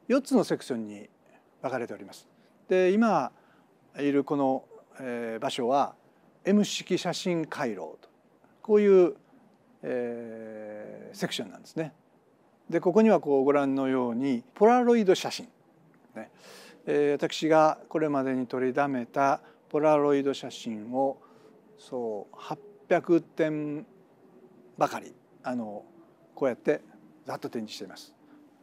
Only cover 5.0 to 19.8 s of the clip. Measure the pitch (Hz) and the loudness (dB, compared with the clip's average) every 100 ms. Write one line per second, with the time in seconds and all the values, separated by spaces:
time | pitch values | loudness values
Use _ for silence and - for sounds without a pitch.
5 | 131 120 117 113 135 - 120 139 113 - | -10 -8 -8 -6 -6 -4 0 2 0 -4
6 | _ _ _ _ - 208 196 - - 180 | _ _ _ _ 0 2 2 -2 -4 -4
7 | 180 151 185 170 156 - 135 95 82 - | -2 -4 -4 -2 -4 -6 -6 -6 -10 -16
8 | - _ _ _ _ _ - 208 208 190 | -20 _ _ _ _ _ 2 4 8 8
9 | 175 - _ _ _ _ _ _ 139 127 | 6 2 _ _ _ _ _ _ -8 -6
10 | 120 117 117 113 110 110 107 107 107 107 | -6 -8 -12 -14 -14 -14 -14 -14 -16 -18
11 | 107 - 123 - 113 - - - 156 - | -18 -8 -6 -6 -10 -14 -14 -8 -8 -10
12 | _ _ _ _ _ _ - 165 175 180 | _ _ _ _ _ _ -4 0 2 4
13 | 220 175 147 139 135 143 139 135 135 131 | 6 4 4 2 4 2 2 0 0 0
14 | 123 117 139 120 - - 214 247 240 240 | 0 -2 -2 -2 -6 2 4 6 4 4
15 | 190 175 131 - - _ _ _ _ _ | 4 2 0 -8 -12 _ _ _ _ _
16 | _ 110 107 _ - - - - - 147 | _ -18 -18 _ -20 -20 -20 -16 -4 0
17 | 147 143 156 - 160 156 156 151 - 160 | 2 0 -2 -2 4 6 6 2 -4 -2
18 | 156 143 135 131 127 127 127 127 143 135 | 0 0 0 -2 -2 -2 -2 0 -2 -2
19 | 117 143 139 151 - _ _ 151 | -4 0 2 0 -4 _ _ 0